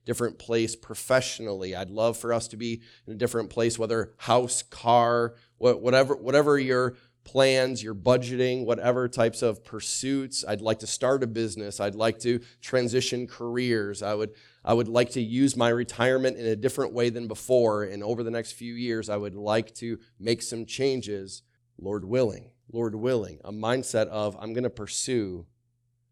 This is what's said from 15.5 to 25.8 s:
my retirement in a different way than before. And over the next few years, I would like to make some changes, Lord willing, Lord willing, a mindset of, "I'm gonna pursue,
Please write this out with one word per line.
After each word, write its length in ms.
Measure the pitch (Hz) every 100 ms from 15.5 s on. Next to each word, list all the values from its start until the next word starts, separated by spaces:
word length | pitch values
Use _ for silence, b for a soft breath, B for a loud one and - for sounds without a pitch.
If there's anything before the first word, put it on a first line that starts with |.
my 140 | 120 117
retirement 720 | 117 117 - 123 131 131 127
in 80 | 113
a 100 | 107
different 380 | 127 - 131
way 160 | 120 120
than 180 | 120 117
before. 560 | 107 - 127 113 104
And 180 | 101 101
over 200 | 104 117
the 80 | 113
next 220 | 117 113
few 200 | - 120
years, 380 | 117 123 113 107
I 80 | 104
would 160 | 104
like 400 | 95 104 110 110
to 240 | - 117 110 b b
make 220 | 104 120
some 240 | - 117
changes, 760 | 110 - 135 131 101 101 95 - _ _ _ -
Lord 280 | 92 104 92
willing, 460 | 123 117 - - _ _
Lord 220 | 117 113
willing, 460 | 107 120 123 92 76
a 80 | -
mindset 540 | 107 110 127 123 113 107
of, 280 | 107 107 98
"I'm 140 | 110
gonna 160 | 117 123
pursue, 760 | - 101 - - 123 98 90 85 _ _ _